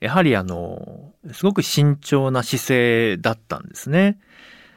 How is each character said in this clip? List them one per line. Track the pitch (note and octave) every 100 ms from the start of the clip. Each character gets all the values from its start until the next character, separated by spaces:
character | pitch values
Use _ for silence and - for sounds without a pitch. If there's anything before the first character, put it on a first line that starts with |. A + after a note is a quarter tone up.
や | A2
は | E3+
り | D#3+
あ | G#2
の、 | F#2 F2 F2 F#2 - - C#3+ _ D#3+
す | -
ご | F#3+
く | G3
慎 | - - D3 C#3+
重 | - C#3+ C3+
な | B2+
姿 | A#2 C3 -
勢 | B2+ A#2+ A2+ A2+ F2+
だ | A2+
っ | A2+
た | - C#2
ん | -
で | -
す | C3+
ね。 | D#3+ G3+ G3+ _ - - - -